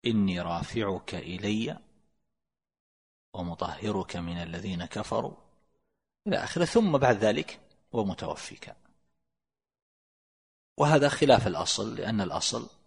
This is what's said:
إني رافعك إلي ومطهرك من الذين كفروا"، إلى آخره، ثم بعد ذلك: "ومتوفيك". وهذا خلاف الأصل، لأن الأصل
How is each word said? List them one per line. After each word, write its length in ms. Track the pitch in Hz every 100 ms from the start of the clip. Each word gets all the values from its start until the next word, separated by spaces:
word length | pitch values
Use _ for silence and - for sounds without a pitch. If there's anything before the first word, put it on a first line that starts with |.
إني 360 | 117 113 95 90
رافعك 720 | 85 85 - 117 101 92 -
إلي 640 | 85 82 90 101 110 117 - _ _ _ _ _ _ _ _ _ _ _ _ _ _ _
ومطهرك 840 | 98 87 85 87 80 107 101 90
من 220 | 87 85 87
الذين 480 | 85 87 98 87
كفروا"، 500 | 87 - 110 113 - - _ _ _ _ _ _ _ _ 208
إلى 160 | -
آخره، 220 | - 170
ثم 320 | 170 233 208 143
بعد 180 | 127
ذلك: 440 | 104 110 117 - - _ _ _
"ومتوفيك". 840 | 120 101 85 92 76 - - - - _ _ _ _ _ _ _ _ _ _ _ _ _ _ _ _ _ _ _ -
وهذا 320 | 147 151 143
خلاف 380 | - 143 113 -
الأصل، 480 | 78 85 - 107
لأن 260 | 120 - 107
الأصل 480 | 90 - - - - _